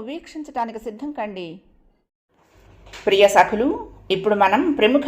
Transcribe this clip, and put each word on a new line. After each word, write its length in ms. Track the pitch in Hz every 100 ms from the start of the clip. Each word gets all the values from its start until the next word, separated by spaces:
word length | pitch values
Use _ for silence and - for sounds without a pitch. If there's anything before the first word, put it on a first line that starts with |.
| 220
వీక్షించటానికి 720 | 311 - 320 302 277 233 220
సిద్ధం 320 | 240 214 294
కండి. 500 | 294 214 190 175 175 _ _ _ _ _ _ _ _ _ _ - - - - -
ప్రియ 220 | 196 202
సఖులు, 640 | 202 185 214 262 440 453 - -
ఇప్పుడు 240 | 190 208 208
మనం 360 | 196 - 349
ప్రముఖ 300 | - 214 277